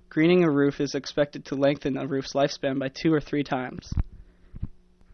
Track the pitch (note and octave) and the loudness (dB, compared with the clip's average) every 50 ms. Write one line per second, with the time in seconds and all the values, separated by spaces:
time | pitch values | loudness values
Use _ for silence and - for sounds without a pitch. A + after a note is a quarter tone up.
0 | _ _ - D#3 D#3 E3+ F3+ F3+ F3 D#3+ C#3 C#3+ C#3 C#3+ C#3 - D3 C3+ - C#3 | _ _ 0 2 4 6 6 6 6 4 4 4 4 2 2 0 -4 -2 -2 -6
1 | - - - D3+ D3 C#3+ - C#3 - - D3 C3+ C#3 C#3 D3 C3+ - C#3+ C3 C3+ | -8 -4 0 0 0 0 -2 -14 -8 -6 -2 0 2 2 2 0 -4 -4 -4 -4
2 | C3+ C3+ C3+ C3+ C3 - - C#3 C#3+ D3 - - - C3+ C3+ C3+ C3 C3+ - - | -4 -4 -4 -4 -6 -4 0 0 0 0 0 -4 -4 -4 -2 -2 -4 -6 -8 -2
3 | - D#3+ D#3+ C#3 - - C#3+ D3 C#3 - D3+ B2+ B2+ C#3 E3 F3+ - - - - | 0 2 2 2 0 0 -2 -2 -2 -2 -2 -4 -4 -6 -10 -14 -12 -8 -2 -2
4 | - - - - - - _ _ - - - - - - - - _ _ _ _ | -2 -4 -4 -20 -20 -20 _ _ -20 -20 -12 -10 -10 -10 -10 -16 _ _ _ _
5 | - _ | -20 _